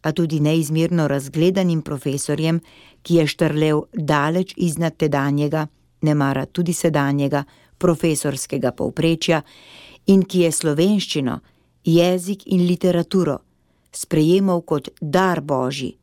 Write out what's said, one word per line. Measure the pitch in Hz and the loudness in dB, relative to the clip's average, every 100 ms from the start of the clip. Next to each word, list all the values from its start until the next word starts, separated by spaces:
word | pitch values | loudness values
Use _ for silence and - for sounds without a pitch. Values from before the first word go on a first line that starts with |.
a | 151 | -2
tudi | 151 165 156 | -2 -2 0
neizmerno | 147 160 147 160 170 175 147 | 2 2 0 0 0 0 0
razgledanim | 139 139 147 175 190 185 160 | -2 -4 0 2 2 0 -2
profesorjem, | - 143 143 139 - 147 160 165 - - - _ | -4 -6 -4 -6 -4 -2 0 -2 -4 -20 -20 _
ki | - | 2
je | 170 147 | 2 2
štrlel | - 160 151 156 151 - | 0 0 2 2 0 -2
daleč | - 147 147 147 175 185 - | -6 0 0 2 0 -4 -2
iznad | 175 151 165 - | -4 0 -4 0
tedanjega, | 156 143 139 143 147 156 151 _ _ _ | 0 0 0 0 0 -2 -4 _ _ _
nemara | 156 147 139 139 131 | 0 2 0 -2 -4
tudi | - 175 | -4 -4
sedanjega, | 170 170 151 139 143 139 143 143 _ _ _ | 0 0 2 0 0 0 -2 -6 _ _ _
profesorskega | 180 160 170 151 147 135 - 139 131 | 0 2 0 0 -4 -6 -6 -4 -4
povprečja | - 113 143 165 165 - 160 - - - - - - - | -4 -6 -2 -2 0 0 -2 -4 -20 -20 -20 -20 -6 4
in | 196 | 4
ki | 180 180 | 4 2
je | 170 | 0
slovenščino, | 151 160 147 185 208 - 156 131 76 _ _ _ _ | 0 -2 2 2 0 -2 -4 -4 -6 _ _ _ _
jezik | - 165 175 185 180 196 - | 2 4 4 0 -4 -8 -2
in | 185 175 | 0 2
literaturo | 175 180 175 170 190 160 135 _ _ _ _ _ | 0 0 0 0 0 0 -4 _ _ _ _ _
sprejemal | - - 156 156 185 196 175 - | -16 -4 0 2 2 2 -2 -2
kot | 147 - _ | -6 -6 _
dar | 156 180 190 165 | -2 0 2 0
božji | 147 135 127 139 131 - | -2 -2 -2 -6 -10 -12